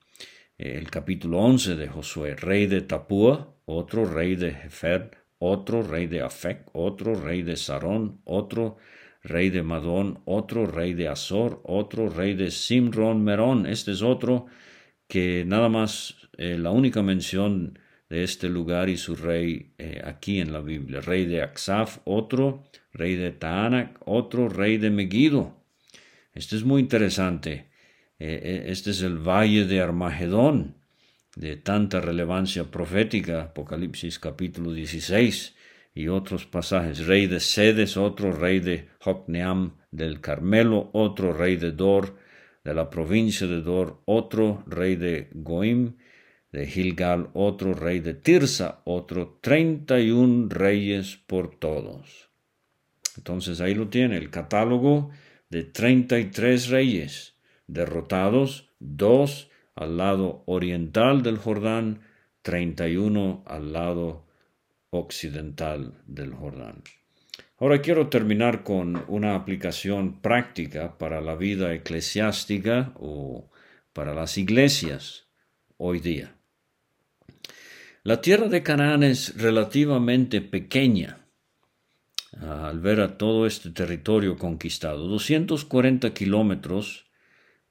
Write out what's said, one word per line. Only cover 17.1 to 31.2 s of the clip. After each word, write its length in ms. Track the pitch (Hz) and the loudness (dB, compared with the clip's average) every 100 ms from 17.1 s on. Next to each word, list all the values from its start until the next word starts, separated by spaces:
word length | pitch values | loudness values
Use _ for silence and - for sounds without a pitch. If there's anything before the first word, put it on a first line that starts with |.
| 92 - 92 104 98 80 - _ _ _ | 0 0 -2 0 0 -4 -10 _ _ _
de 140 | 82 | -4
este 260 | 90 - 90 | -4 -4 -4
lugar 400 | 87 82 87 95 | -2 -2 0 0
y 80 | 87 | -2
su 200 | - 80 | -6 -6
rey, 560 | 82 85 85 82 - - | -2 0 -2 -4 -10 -14
eh, 220 | 82 73 | -12 -10
aquí 360 | 76 - - 98 | -12 -10 -4 -2
en 120 | 82 | -2
la 80 | 78 | -6
Biblia. 400 | 76 78 65 67 | -8 -8 -8 -8
Rey 240 | 73 92 | 0 0
de 180 | 87 85 | 2 0
Aksaf, 560 | 69 - - 101 110 - | -4 -6 -2 0 0 -4
otro, 600 | - 104 110 131 139 135 - - _ | -2 -2 0 0 0 -2 -12 -20 _
rey 240 | - 85 90 | -6 -2 -2
de 160 | 90 | -4
Taanac, 680 | - 80 90 113 123 - - | -6 -4 0 2 0 0 -8
otro 440 | - 110 123 123 117 | -2 -2 0 0 0
rey 280 | 92 104 110 | 2 2 2
de 140 | 107 | 2
Megido. 760 | 104 95 101 151 139 85 - _ _ _ - _ _ _ | 0 2 4 4 4 0 -8 _ _ _ -20 _ _ _
Este 240 | - - 107 | -16 -6 -2
es 80 | |
muy 160 | 120 139 | 2 4
interesante. 920 | 135 113 101 87 92 85 80 69 - _ _ _ _ - | 4 4 2 2 0 -2 -6 -10 -12 _ _ _ _ -12
Eh, 220 | 78 80 | -8 -8
eh, 220 | 80 92 - | -6 -6 -6
este 220 | 92 104 | -6 -4
es 120 | 95 | -2
el 160 | 92 82 | -2 -2
valle 460 | 80 95 107 104 | 2 4 6 4
de 160 | 95 95 | 4 2
Armagedón, 960 | 87 87 90 78 87 101 139 135 71 - _ _ _ _ | 2 0 -2 -2 0 4 4 4 -2 -8 _ _ _ _